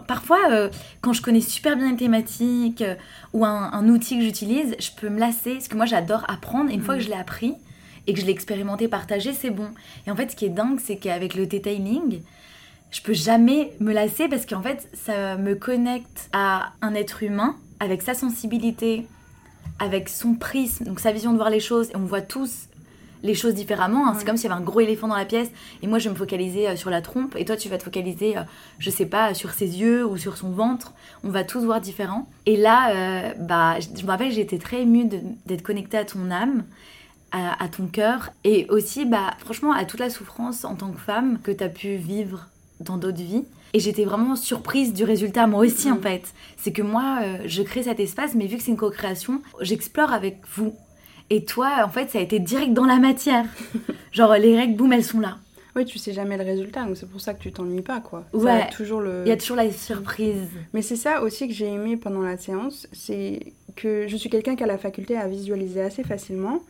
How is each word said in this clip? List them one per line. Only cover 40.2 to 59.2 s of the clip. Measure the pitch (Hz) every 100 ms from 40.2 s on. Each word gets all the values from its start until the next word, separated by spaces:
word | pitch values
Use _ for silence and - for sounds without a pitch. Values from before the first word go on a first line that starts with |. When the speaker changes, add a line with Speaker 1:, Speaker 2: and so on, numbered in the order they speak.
| 190 - 240 240 -
Speaker 1:
en |
tant | 180 196
que | 165
femme | - 208 262 226
que | -
t'as | 196 185
pu | 165 202 196
vivre | 165 202 196 185 165 _ _ -
dans | 170 185
d'autres | 185 175
vies. | 175 220 294 - -
Et | 214
j'étais | 208 202
vraiment | 202 208 247 269
surprise | - 233 - 269 254
du | 190
résultat, | 214 214 208 240 226
moi | 208
aussi, | 233 - 285
Speaker 2:
Mhm. | 220
Speaker 1:
en |
fait. | 202 180 - - - -
C'est | 208
que | 185
moi, | 208 226 269 262
euh, | 202 185 170
je | 175
crée | 202 254
cet | 247 -
espace, | 196 - 294
mais | 233 196
vu | 233
que |
c'est | 247
une | 226
co-création, | 214 208 196 185 - 269 - -
j'explore | 185 226 - 294 302
avec | 226 190 190 -
vous. | 196 226 - - - - - -
Et | 214 214
toi, | - 269 277 202
en |
fait, | 247 269
ça | 214
a |
été | 180 220
direct | 175 262 277
dans | 233
la | 262 254
matière. | 269 254 294 240 226 - -
Speaker 2:
<laughs> | 226 - - -
Speaker 1:
Genre, | - 220
les | 208 226 226
règles, | 240 214
boum, | 262
elles | 247
sont | 233 226
là. | 196 196 - - -
Speaker 2:
Oui, | 247 247
tu | 202
sais | 208
jamais | 196 202 196
le |
résultat, | 190 190 196 262
donc | 226 185
c'est | 185
pour | 190
ça | 214
que | 202
tu | -
t'ennuies | - 180 180
pas, | 185 247
quoi. | 233 170 175
Ça | 220
Speaker 1:
Ouais. | 240 226
Speaker 2:
va | -
toujours | - 208 220
le | 202 180